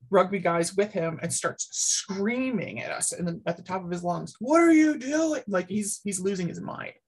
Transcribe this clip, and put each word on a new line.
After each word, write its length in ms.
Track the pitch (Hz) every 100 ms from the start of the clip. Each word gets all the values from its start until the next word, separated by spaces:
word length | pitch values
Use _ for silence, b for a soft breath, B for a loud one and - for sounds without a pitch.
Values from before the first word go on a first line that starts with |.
| -
rugby 280 | 190 190 196
guys 360 | 175 170 170
with 180 | 190 208
him 260 | 196 165 160
and 100 | 170
starts 360 | - 165 - -
screaming 1080 | - - - - 190 202 240 262 240 - 101
at 100 | -
us 220 | - -
and 140 | - 175
then 160 | 170 -
at 100 | 170
the 60 |
top 220 | - 185
of 60 | 175
his 140 | 175
lungs, 300 | 175 170 160 -
What 220 | 233 320
are 120 | 339
you 260 | 311 311 285
doing? 440 | 254 302 320 294 -
Like, 220 | 190 180
he's, 320 | 202 202 -
he's 160 | 202 180
losing 280 | 185 196 170
his 120 | -
mind. 320 | - - - -